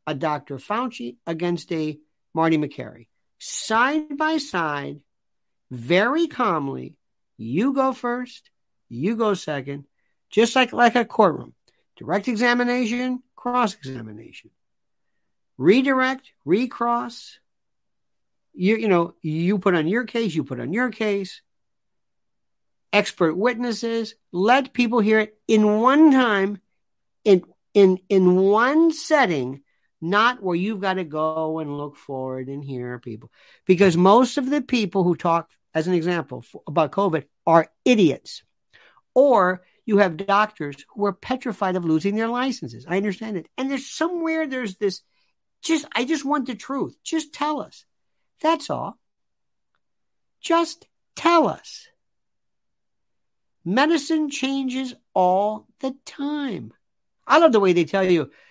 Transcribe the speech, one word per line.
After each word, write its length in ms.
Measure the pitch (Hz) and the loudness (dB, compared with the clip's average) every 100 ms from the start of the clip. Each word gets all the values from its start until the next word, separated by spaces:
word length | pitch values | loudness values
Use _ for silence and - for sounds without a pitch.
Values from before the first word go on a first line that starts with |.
| - | -10
a 80 | |
Doctor 440 | 143 156 147 143 131 | -4 -4 -4 -8 -14
Fauci 580 | - 220 254 - 240 - - | -6 -4 -4 -8 -14 -12 -10
against 460 | 165 175 175 - | -4 -4 -4 -4
a 260 | 160 156 147 _ _ _ | -6 -6 -8 _ _ _
Marty 240 | 160 160 160 | -2 2 2
Makary? 520 | 147 - 117 - - _ _ _ | -2 -8 -16 -16 -20 _ _ _
Side 800 | - - - 220 262 311 302 285 | -12 -10 -2 0 0 0 -4 -4
by 220 | 311 320 | -2 -2
side, 640 | - 180 156 143 139 147 _ _ _ _ _ _ - | -4 -4 -4 -4 -8 -12 _ _ _ _ _ _ -16
very 560 | 123 123 175 233 311 320 | -12 0 2 2 0 -2
calmly, 680 | - 226 160 139 131 131 _ _ _ _ - | -2 -2 0 -4 -8 -12 _ _ _ _ -14
you 360 | 113 151 262 | -6 -2 0
go 200 | 269 262 | 0 -2
first, 580 | - 240 247 247 - _ _ _ _ _ | -2 -6 -6 -8 -16 _ _ _ _ _
you 280 | 117 180 226 | -6 -4 0
go 180 | 220 | 0
second, 500 | 190 - 143 135 143 - _ _ _ _ | -2 -4 -8 -8 -12 -14 _ _ _ _
just 260 | 208 226 262 | 2 2 2
like, 160 | 247 | 0
like 240 | 233 233 240 | 4 4 4
a 80 | |
courtroom. 500 | - - 190 139 - _ _ _ _ - | -2 2 2 2 -12 _ _ _ _ -18
Direct 320 | 120 196 220 | -4 -4 -2
examination, 920 | 214 247 247 240 247 220 240 254 254 _ | 0 0 2 0 -2 -2 -4 -4 -8 _
cross-examination. 1160 | - 247 247 214 - 135 127 110 107 117 - _ _ _ _ _ _ _ _ _ _ _ - | -12 -4 -2 -2 -4 -14 -12 -14 -18 -20 -20 _ _ _ _ _ _ _ _ _ _ _ 0
Redirect, 720 | 147 240 269 262 262 269 _ _ | 4 4 4 0 0 -4 _ _
recross. 960 | 139 202 254 - 240 240 247 - - - _ _ _ _ _ _ _ _ _ _ _ | -2 0 0 -4 -2 -2 -6 -14 -20 -20 _ _ _ _ _ _ _ _ _ _ _
You, 240 | - 185 220 | -2 0 2
you 120 | 220 | 2
know, 260 | 175 170 - | 2 2 -6
you 360 | 156 156 175 202 | -6 -2 0 0
put 160 | 196 | 2
on 140 | 175 156 | 2 0
your 160 | 226 | -2
case, 300 | 226 233 220 | -2 -4 -2
you 100 | 156 | -4
put 160 | 127 120 | -6 -8
on 120 | 123 | -6
your 180 | 214 247 | -4 -4
case. 520 | - 214 202 185 - _ _ _ _ _ _ _ _ _ _ _ _ _ _ - | -2 -2 -2 -6 -14 _ _ _ _ _ _ _ _ _ _ _ _ _ _ -4
Expert 420 | 208 - - 165 | -2 -2 0 -2
witnesses, 800 | 175 240 233 247 214 233 226 220 - _ | 0 -2 -2 -4 -4 -4 -4 -6 -12 _
let 400 | 175 208 269 262 | -2 2 2 2
people 280 | - 233 240 | -2 0 2
hear 180 | 208 220 | 4 2
it 180 | 214 _ - | 0 _ 0
in 340 | 214 208 214 | 4 4 4
one 320 | 247 294 311 | 4 6 8
time, 460 | 262 240 202 196 202 _ _ _ _ _ _ | 6 4 2 0 -4 _ _ _ _ _ _
in, 180 | 214 185 - _ _ | 4 4 2 _ _
in, 240 | 202 190 185 - | 6 6 4 0
in 280 | 196 180 185 | 4 6 6
one 560 | 190 214 247 311 330 | 4 4 2 4 2
setting, 680 | - - 302 220 147 127 139 _ _ _ - | 0 0 2 2 0 -4 -10 _ _ _ -10
not 420 | 165 202 233 247 | -2 2 2 0
where 140 | 185 175 | -4 -4
you've 240 | 196 202 | -4 -4
gotta 240 | 190 185 | -4 -4
go 540 | 160 156 156 160 160 160 | -6 -4 -4 -2 -4 -6
and 180 | 147 143 | -6 -8
look 200 | 147 143 | -10 -14
for 440 | - 131 131 131 | -12 -10 -8 -8
it 80 | 131 | -10
and 160 | 139 | -12
hear 340 | 139 127 123 123 | -10 -10 -8 -10
people. 320 | 120 110 - _ _ _ - | -12 -16 -18 _ _ _ 0
Because 300 | 180 196 165 | 4 4 6
most 420 | 185 226 247 294 | 6 6 4 0
of 100 | 254 | -2
the 140 | 294 | -2
people 400 | - 247 190 196 | 0 -2 0 0
who 120 | 180 165 | 0 0
talk 340 | 175 165 - _ _ 160 | 0 0 -2 _ _ -4
as 100 | 165 | 0
an 60 | |
example, 500 | 175 165 175 147 123 | 0 0 -4 -6 -12
f-, 200 | - - - | -16 -18 -4
about 240 | 156 147 | -2 0
covid 340 | - 196 151 - _ - | 0 0 -2 -6 _ 2
are 240 | 165 156 _ | 2 2 _
idiots. 580 | 254 220 165 - - - _ _ _ _ _ _ _ | 2 4 4 2 -10 -20 _ _ _ _ _ _ _
Or 480 | 247 285 226 180 185 _ _ | 4 4 6 2 0 _ _
you 140 | - 202 | 0 4
have 180 | 190 160 | 4 0
doctors 600 | 196 202 214 - 147 139 - | 0 0 0 -4 -10 -10 -16
who 100 | 202 | -4
are 80 | 202 | -4
petrified 640 | 190 - 254 254 185 190 185 | -4 -6 -6 -6 -4 -2 -2
of 80 | |
losing 320 | 170 160 196 214 | 0 0 0 -2
their 120 | 226 | -4
licenses. 580 | 247 262 - 131 117 131 | -2 -4 -6 -10 -14 -6
I 80 | 190 | -4
understand 400 | 208 185 220 190 | -2 -6 -8 -10
it. 100 | - - | -10 -8
And 120 | 269 | -6
there's 160 | 277 - | -6 -8
somewhere 600 | - 330 349 320 320 302 | -4 -4 -2 -4 -4 -4
there's 300 | 262 220 185 | -6 -8 -4
this, 260 | 202 - _ _ _ _ _ _ | -4 -4 _ _ _ _ _ _
just, 240 | - 320 - | -4 -4 -2
"I 120 | 226 254 | -6 -2
just 180 | 311 | -4
want 220 | 277 294 254 | -2 -4 -4
the 80 | |
truth. 420 | 220 - 277 135 _ | -10 -8 -6 -6 _
Just 300 | - 320 311 | -6 -6 -6
tell 260 | - 294 294 | -6 -4 -4
us." 240 | - - _ _ _ _ _ _ | -10 -18 _ _ _ _ _ _
That's 300 | 311 330 - | 0 0 -2
all. 280 | 123 151 - _ _ _ _ _ _ _ _ _ _ _ _ _ _ | -6 -8 -12 _ _ _ _ _ _ _ _ _ _ _ _ _ _
Just 460 | - 330 330 - _ _ _ | 0 0 0 -6 _ _ _
tell 320 | - 330 339 214 | -4 2 4 4
us. 420 | 135 - - - _ _ _ _ _ _ _ _ _ _ _ _ _ _ _ _ _ | -2 -14 -20 -20 _ _ _ _ _ _ _ _ _ _ _ _ _ _ _ _ _
Medicine 680 | 170 226 302 330 - 311 294 | -4 2 2 2 0 -2 -2
changes 640 | - 262 269 262 254 254 - _ | -4 -4 -4 -4 -6 -8 -12 _
all 540 | 185 180 185 208 214 _ - | 0 2 2 0 -4 _ -8
the 140 | 262 277 - | -8 -8 -16
time. 680 | - 285 294 277 185 110 _ _ _ _ _ - | -8 -6 -4 -4 -8 -10 _ _ _ _ _ 2
I 100 | 294 | 4
love 160 | 330 | 6
the 80 | 220 | 6
way 140 | 190 | 4
they 100 | 175 | 2
tell 200 | 151 196 | 2 0
you, 260 | 185 170 131 _ _ | 2 2 0 _ _